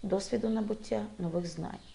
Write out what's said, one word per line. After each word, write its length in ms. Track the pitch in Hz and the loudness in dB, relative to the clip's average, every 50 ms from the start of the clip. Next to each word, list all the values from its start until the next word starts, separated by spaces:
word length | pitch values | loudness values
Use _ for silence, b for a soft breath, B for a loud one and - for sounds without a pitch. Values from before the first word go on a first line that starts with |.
| - | 2
досвіду 460 | 196 185 196 196 - - 226 226 220 | 4 2 2 4 2 0 2 2 4
набуття 560 | 220 220 214 208 220 220 - - 233 214 208 214 - - | 2 2 2 0 0 -2 0 0 0 0 0 -2 -4 -2
нових 280 | 180 170 160 175 175 170 | -2 0 0 0 0 0
знань. 320 | 165 165 160 - - - - - - | -4 -4 -6 -6 -6 -8 -12 -14 -18